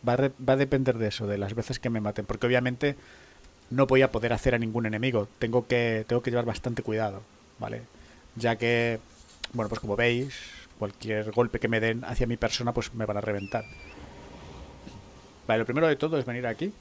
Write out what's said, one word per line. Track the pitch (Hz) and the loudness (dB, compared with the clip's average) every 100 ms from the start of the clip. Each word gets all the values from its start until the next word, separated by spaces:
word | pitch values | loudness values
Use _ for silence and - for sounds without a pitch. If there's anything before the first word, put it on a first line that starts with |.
| - | 2
Va | |
a | 123 | 4
re-, | 139 - 131 | 2 0 2
va | |
a | 135 | 4
depender | 135 135 131 117 | 4 2 2 2
de | 107 | 0
eso, | - 104 | -2 -4
de | 101 | -2
las | 101 | -2
veces | 110 - 131 | -4 -6 -4
que | 123 | -2
me | 117 | -2
maten, | 104 104 | -2 -4
porque | 98 107 120 | -6 0 4
obviamente | 123 127 123 143 139 - - - - - - - | 4 4 0 0 -2 -12 -20 -20 -20 -20 -20 -4
no | 123 135 | 2 6
voy | 131 | 6
a | 131 | 6
poder | 113 117 | 4 0
hacer | 117 131 | 2 2
a | 120 | 2
ningún | 113 113 110 | 0 0 -2
enemigo. | 107 131 117 101 - | 0 2 0 -2 -2
Tengo | 113 123 113 | 2 2 2
que, | 120 120 110 110 | 2 2 0 0
tengo | 120 | 0
que | 123 | 2
llevar | 120 117 | 0 0
bastante | 107 127 117 | -4 -4 -4
cuidado, | - 110 110 98 - - - - | -2 0 -2 -4 -14 -20 -20 -10
¿vale? | 110 117 120 - - - - | -8 -8 -12 -20 -20 -20 -16
Ya | - 117 113 | -2 -2 0
que, | 117 120 117 113 - - - - - | 2 2 2 -2 -8 -20 -20 -16 -8
bueno, | 120 107 | -4 -4
pues | 110 | -4
como | 107 | -2
veis, | 101 117 120 135 - - - - - | 2 4 2 -2 -8 -14 -16 -20 -8
cualquier | 101 - 107 107 107 | -8 -6 -4 -2 0
golpe | 107 120 113 | 2 2 2
que | 113 | 0
me | 113 | 2
den | 113 113 | 2 0
hacia | - - 120 | -2 -2 0
mi | 117 | 0
persona, | 113 - 120 | -2 -2 -2
pues | 120 - | -2 -4
me | 120 107 | -6 -4
van | 101 | -2
a | |
reventar. | 107 101 95 104 110 - - - - - - - - - - - - - - - - - - | -2 -4 -2 -6 -6 -14 -16 -16 -16 -16 -18 -18 -16 -16 -16 -18 -18 -18 -20 -20 -20 -14 0
Vale, | 113 | 0
lo | |
primero | 113 131 160 | 2 2 4
de | |
todo | 147 156 160 | 4 0 0
es | |
venir | 127 120 123 | -2 -4 -4
aquí. | 110 185 - | -4 -6 -6